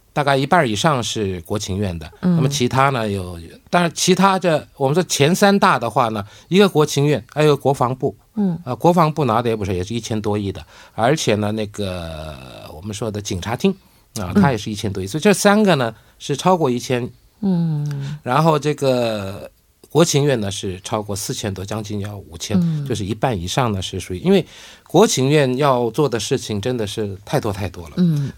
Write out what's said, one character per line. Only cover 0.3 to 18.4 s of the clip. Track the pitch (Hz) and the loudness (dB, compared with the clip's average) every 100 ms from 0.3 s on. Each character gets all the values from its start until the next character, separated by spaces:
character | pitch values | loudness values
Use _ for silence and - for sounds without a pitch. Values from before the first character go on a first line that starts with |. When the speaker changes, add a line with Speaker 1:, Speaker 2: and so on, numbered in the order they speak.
| 135 | 2
Speaker 1:
一 | |
半 | 139 180 135 | 4 4 4
以 | 104 | 2
上 | 165 135 | 0 0
是 | 107 113 98 90 | -2 -4 -4 -4
国 | - 101 | -6 -6
情 | - 95 | -4 -2
院 | 101 85 | -2 -4
的。 | 78 - | -10 -4
Speaker 2:
嗯。 | 180 170 | 0 2
Speaker 1:
那 | |
么 | 151 | 2
其 | 143 123 | 2 2
他 | 131 139 | 4 2
呢， | 131 107 | 2 -2
有， | 101 90 87 82 - _ | -4 -6 -10 -14 -20 _
当 | 175 | 0
然 | 170 | 0
其 | - - 180 | 0 2 4
他 | 196 190 | 4 2
这， | 180 151 - - | 2 0 -2 -2
我 | 135 | 0
们 | 151 | 0
说 | |
前 | 170 - 143 185 | 0 2 2 6
三 | 202 196 | 4 6
大 | 202 139 | 4 2
的 | 117 | 0
话 | 117 117 | 0 0
呢， | 110 101 - _ | 0 -8 -14 _
一 | 180 | 4
个 | 196 | 4
国 | 151 | 4
情 | 151 - 143 | 2 2 2
院， | 131 - | 0 -2
还 | 143 | 0
有 | 151 143 | 2 4
国 | 127 | 2
防 | 139 120 131 | 0 0 -2
部。 | 139 - _ - | -4 -6 _ -4
Speaker 2:
嗯。 | 196 170 151 | -2 -2 -6
Speaker 1:
啊， | |
国 | 120 165 | 0 2
防 | 175 156 | 4 2
部 | 151 135 | 2 0
拿 | 110 | 0
的 | 120 | 0
也 | 110 | -2
不 | |
少， | 98 | -2
也 | 90 | -2
是 | 92 | -4
一 | 117 | -6
千 | 113 110 | -4 -4
多 | 104 104 | -2 -2
亿 | 98 | -4
的。 | 85 - - - - | -6 -12 -20 -16 -2
而 | 117 156 | 0 2
且 | - 107 | 2 0
呢， | 104 | 0
那 | 110 107 | -2 -6
个， | 107 98 90 82 78 78 69 64 - - | -6 -6 -6 -8 -10 -12 -12 -16 -18 -18
我 | 78 | -14
们 | 104 | -12
说 | 104 117 | -6 -6
的 | 104 | -6
警 | 101 95 | -6 -6
察 | 95 120 | -4 -2
厅， | 196 185 _ _ _ 110 | -2 -2 _ _ _ -8
啊， | 90 | -2
Speaker 2:
嗯。 | 101 | 2
Speaker 1:
它 | 143 | 2
也 | 113 | 2
是 | 110 | -4
一 | |
千 | 104 104 | -6 -4
多 | 95 | -4
亿。 | 92 | -6
所 | 156 | 0
以 | |
这 | 208 | 2
三 | 196 208 208 | 4 4 4
个 | 208 147 | 4 2
呢， | 117 110 _ _ | 0 -6 _ _
是 | - 143 | -6 -2
超 | 180 185 | 2 2
过 | 143 | 2
一 | 120 | 0
千。 | - 123 123 - _ _ | -2 -2 -2 -10 _ _
Speaker 2:
嗯。 | 196 175 165 147 147 143 139 147 | 0 0 0 -2 -4 -6 -8 -8
Speaker 1:
然 | 120 135 | -2 2